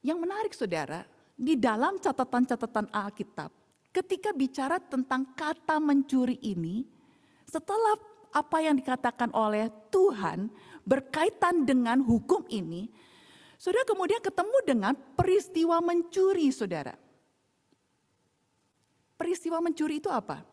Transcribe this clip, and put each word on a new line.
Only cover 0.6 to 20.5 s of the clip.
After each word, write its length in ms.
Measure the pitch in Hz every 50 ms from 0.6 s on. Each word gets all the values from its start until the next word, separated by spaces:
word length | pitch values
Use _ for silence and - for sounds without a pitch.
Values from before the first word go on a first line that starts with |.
| 254 196 170 160 147 131 151 170 - - _ _ _ _ _
di 240 | - 247 262 320 254
dalam 400 | 208 247 214 214 254 339 392 370
catatan-catatan 960 | - 392 262 - 254 247 - 247 254 254 247 233 - 220 - 220 208 - -
Alkitab, 560 | 208 196 202 202 - 208 - _ - 147 160 _ _ _ _ _ _ _ _
ketika 400 | _ 370 370 370 381 370 - 427
bicara 480 | 403 285 269 262 262 - 269 277 330 370
tentang 560 | 349 - - 262 254 - 262 254 269 262 -
kata 480 | - 311 302 320 - _ - 311 311 311
mencuri 560 | 294 285 277 269 277 269 262 254 247 247 - -
ini, 400 | 220 196 175 165 160 180 220 269 - _ _ _ _ _ _ _ _ _ _ _
setelah 560 | - - 320 311 - 392 440 453 427 427 427 - - - - - _
apa 280 | - 294 302 - - 320 320
yang 160 | 311 302 262
dikatakan 560 | 254 - 254 254 - 247 233 - 240 233 -
oleh 320 | - 220 214 214 214 214 226 220 - - _
Tuhan 560 | - 381 381 403 285 208 196 160 156 170 196 226 - - - - - - _
berkaitan 800 | - 262 269 269 - - 311 320 403 - - - 349 359 339 277
dengan 380 | 233 269 254 240 233 240 262 277
hukum 420 | 233 233 226 - - 359 - -
ini, 460 | - - 208 175 160 165 170 196 233 - - - - - - - - - - - - - _
Saudara 240 | - 359 381 466 523
kemudian 400 | 494 427 381 370 339 415 466 -
ketemu 360 | 392 381 - 349 415 480 539 466
dengan 320 | 349 269 226 190 202 269 - - - - -
peristiwa 640 | - 370 370 403 - - - 330 330 330 339 330 339
mencuri, 720 | 349 349 349 339 339 - 381 381 381 392 359 311 277 -
Saudara. 400 | - 226 190 175 156 139 131 - - _ _ _ _ _ _ _ _ _ _ _ _ _ _ _ _ _ _ _ _ _ _ _ _ _ _ _ _ _ _ _ _ _ _ _ _ _ _ _ _ _ _ _ _
Peristiwa 400 | 320 339 359 339 - 330 330 330
mencuri 400 | 339 349 320 330 302 302 302 302
itu 80 | 311
apa? 400 | 403 330 240 196 - 151 - - _